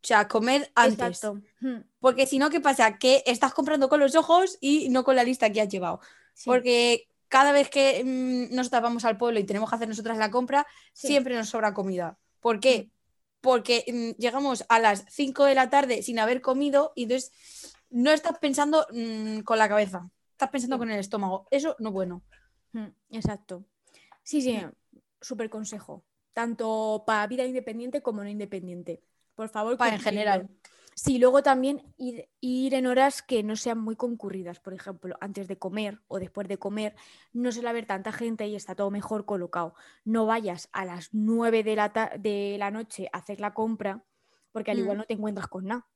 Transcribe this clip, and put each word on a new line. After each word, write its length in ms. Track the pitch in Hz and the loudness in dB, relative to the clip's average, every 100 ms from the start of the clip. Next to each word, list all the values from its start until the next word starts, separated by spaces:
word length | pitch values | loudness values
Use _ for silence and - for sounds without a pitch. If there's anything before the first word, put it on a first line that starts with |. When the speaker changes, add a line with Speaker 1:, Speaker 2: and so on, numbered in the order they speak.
Speaker 1:
O 20 | - | 6
sea, 220 | 220 208 | 4 4
comed 340 | 226 233 277 285 - | 2 2 2 2 4
antes. 160 | 233 208 240 | 4 4 -4
Speaker 2:
Exacto. 320 | 175 214 202 - _ | -4 -8 -8 -14 _
Hmm. 200 | 262 233 - _ | -8 -8 -14 _
Speaker 1:
Porque 280 | 262 247 269 | 2 4 2
si 120 | 269 | 2
no, 120 | 294 | 2
¿qué 100 | 320 | 2
pasa? 380 | 277 269 226 214 | 2 4 4 4
Que 260 | 254 269 262 | 4 4 4
estás 260 | 240 269 | 0 0
comprando 340 | - 302 302 269 | 0 0 2 4
con 100 | 302 | 6
los 160 | 277 | 6
ojos 420 | 320 311 339 381 370 | 4 6 4 4 -2
y 280 | 269 302 269 | 0 2 2
no 120 | 254 | 2
con 140 | 254 262 | 4 4
la 80 | |
lista 260 | 240 254 220 | 4 2 0
que 100 | 208 | 2
has 60 | 208 | -2
llevado. 320 | 196 175 180 - _ _ | -2 -4 -6 -12 _ _
Speaker 2:
Sí. 100 | _ - | _ 0
Speaker 1:
Porque 600 | 254 247 240 240 233 _ _ _ | 2 4 4 4 2 _ _ _
cada 220 | 269 285 | 6 6
vez 180 | 285 277 | 6 4
que, 320 | 277 269 226 | 4 4 2
mm, 500 | 254 254 254 247 247 | 0 -2 -2 -2 -2
nos 160 | 254 254 | -2 0
tapamos 340 | 247 233 240 | 0 0 0
al 120 | 233 208 | 0 0
pueblo 220 | 240 226 | 0 0
y 40 | |
tenemos 240 | 196 202 220 | -2 -4 -2
que 60 | 226 | -4
hacer 120 | 226 | -4
nosotras 300 | 214 220 220 | -6 -6 -2
la 120 | 214 | 0
compra, 360 | 240 247 277 285 - _ | 0 2 0 0 -8 _
Speaker 2:
Sí. 160 | - 269 | -10 2
Speaker 1:
siempre 260 | 285 254 | 2 2
nos 140 | 240 214 | -4 -4
sobra 260 | 233 214 | 0 0
comida. 440 | 202 190 185 170 - _ _ | 0 -4 -4 -6 -10 _ _
¿Por 200 | 233 214 | -2 2
qué? 240 | 262 233 | 4 2
Speaker 2:
Mm. 80 | 202 _ _ _ _ _ | -2 _ _ _ _ _
Speaker 1:
Porque, 440 | 254 247 - 240 - | 2 2 4 0 0
mm, 320 | 240 233 220 | -4 -6 -2
llegamos 440 | 240 254 285 240 - | -2 0 -2 -4 4
a 100 | 226 | 6
las 240 | 226 202 - | 6 2 -4
cinco 360 | - 277 262 | -4 -4 4
de 100 | 277 | 4
la 160 | 269 254 | 6 4
tarde 320 | 277 269 226 | 4 4 -2
sin 160 | 214 226 | -2 -2
haber 220 | 220 254 | 0 0
comido 500 | 262 262 285 277 302 - | 0 0 2 2 2 -4
y 80 | |
entonces 680 | 233 254 254 _ - - - _ _ | -4 -4 -4 _ -20 -20 -20 _ _
no 200 | 240 262 | 0 4
estás 280 | 311 330 330 | 4 2 -2
pensando, 480 | 302 269 294 311 - | -2 0 2 2 0
mm, 480 | 233 226 220 214 220 | -4 -8 -6 -6 -8
con 180 | 208 226 | -2 2
la 100 | 214 | 4
cabeza, 420 | 208 202 185 175 _ _ | 2 0 -4 -14 _ _
estás 180 | _ 277 | _ -4
pensando 260 | 277 240 262 | -2 -4 -4
Speaker 2:
Sí. 40 | |
Speaker 1:
con 100 | 226 | -4
el 80 | 214 | -4
estómago. 460 | 202 214 196 190 - | -4 -4 -4 -4 -2
Eso 240 | 277 311 - | -2 -2 -6
no 100 | 220 | -6
es 20 | |
bueno. 280 | 190 185 175 _ _ _ _ _ | -4 -6 -8 _ _ _ _ _
Speaker 2:
Mm, 160 | 233 214 _ _ | -12 -12 _ _
exacto. 540 | 220 220 202 _ 180 202 _ _ _ _ _ | -2 0 0 _ -16 -16 _ _ _ _ _
Sí, 200 | - 302 | -2 0
sí, 140 | 254 220 | 0 -2
Speaker 1:
Mm. 140 | 175 - _ _ _ _ | -6 -16 _ _ _ _
Speaker 2:
súper 280 | - 233 220 | -12 -8 -8
consejo. 540 | 214 208 208 - 185 _ _ _ | -8 -10 -12 -16 -20 _ _ _
Tanto 680 | - 233 226 220 220 220 214 214 | -6 -4 -4 -2 -2 -2 -2 0
para 200 | 214 208 | 0 0
vida 180 | 254 | -2
independiente 560 | 254 254 247 220 247 285 | -4 -4 -8 -10 -6 -4
como 200 | 277 214 | -4 -6
no 60 | 202 | -8
independiente. 720 | 208 202 202 180 175 175 170 _ _ _ | -10 -8 -10 -10 -12 -12 -12 _ _ _
Por 140 | - 220 | -12 -8
favor, 280 | 214 214 240 | -4 -4 0
Speaker 1:
Pa, 100 | 240 | 0
en 60 | |
Speaker 2:
cumplidlo. 160 | 214 220 | 2 -2
Speaker 1:
general. 380 | 202 208 190 190 _ _ _ _ - | 0 0 0 -2 _ _ _ _ -6
Speaker 2:
Sí, 220 | - 254 | -2 4
luego 260 | 247 269 | 6 6
también 500 | 277 262 262 285 - _ | 4 2 2 -4 -10 _
ir, 320 | 247 233 - _ | -10 -10 -18 _
ir 340 | 254 254 262 | -4 -2 0
en 120 | 262 254 | 0 2
horas 340 | 247 269 - | 4 4 2
que 220 | - 240 | -4 -2
no 100 | 214 | -2
sean 240 | 214 247 226 | -4 -4 -4
muy 160 | 220 | -6
concurridas, 640 | 226 247 233 202 190 175 170 | -6 -6 -6 -8 -10 -10 -14
por 160 | - | -14
ejemplo, 420 | 185 - 185 185 - | -14 -14 -14 -12 -10
antes 260 | 196 202 185 | -10 -10 -10
de 100 | 190 | -8
comer 440 | 190 202 214 208 _ | -8 -6 -6 -8 _
o 100 | 190 | -10
después 300 | 185 - 190 | -8 -10 -8
de 100 | 196 | -6
comer, 380 | 196 208 214 214 - - _ | -6 -4 -6 -8 -20 -20 _
no 200 | 240 247 | -4 -4
suele 160 | 233 240 | -4 -4
haber 180 | 233 226 | -6 -6
tanta 240 | 190 196 | -6 -6
gente 380 | 214 233 226 208 | -6 -6 -6 -6
y 80 | 208 | -8
está 180 | - | -10
todo 160 | 185 202 | -4 -4
mejor 340 | 202 196 214 | -4 -6 -6
colocado. 500 | 202 202 175 175 175 _ - _ | -4 -6 -4 -6 -6 _ -20 _
No 220 | - 226 220 | -2 0 2
vayas 420 | 226 208 175 - | 0 -2 -8 -10
a 120 | - | -10
las 260 | 185 175 165 | -8 -10 -8
nueve 500 | 214 214 226 233 226 | -4 0 2 2 2
de 140 | 214 214 | 2 0
la 160 | 208 | 0
ta-, 200 | 220 220 - | 0 -4 -4
de 380 | 208 202 202 202 | -4 -4 -4 -4
la 140 | 202 | -6
noche 360 | 214 226 - 190 | -6 -12 -12 -10
a 60 | 190 | -10
hacer 200 | - 196 | -12 -8
la 160 | 208 | -8
compra, 500 | 208 220 220 208 202 _ _ _ _ _ | -4 -4 -4 -6 -8 _ _ _ _ _
porque 220 | 226 214 | -10 -4
al 60 | 202 | -2
Speaker 1:
Mm. 20 | |
Speaker 2:
igual 180 | 196 202 | -2 -4
no 60 | |
te 100 | 220 | -6
encuentras 320 | 214 214 202 - | -6 -6 -6 -10
con 200 | 185 190 | -10 -8
nada. 200 | 240 - | -8 -10